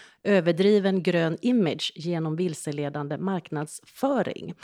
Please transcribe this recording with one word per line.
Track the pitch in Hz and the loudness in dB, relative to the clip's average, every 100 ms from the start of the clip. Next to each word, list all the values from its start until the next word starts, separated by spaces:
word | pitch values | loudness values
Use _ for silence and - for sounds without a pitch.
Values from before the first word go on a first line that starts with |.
| - _ | -20 _
överdriven | 202 196 165 165 196 208 190 190 | 2 4 4 4 6 4 4 0
grön | 175 170 165 165 | 2 2 2 0
image | 247 247 170 156 - | 2 4 2 0 -6
genom | - 160 170 160 156 | -6 -4 -2 -2 -2
vilseledande | 180 151 - 143 143 147 143 147 | -2 -4 -6 -4 -4 -4 -6 -4
marknadsföring. | 185 185 - 151 151 - - - 269 262 180 - - - | -2 -4 -4 -6 -6 -10 -18 -4 -2 0 -2 -4 -12 -14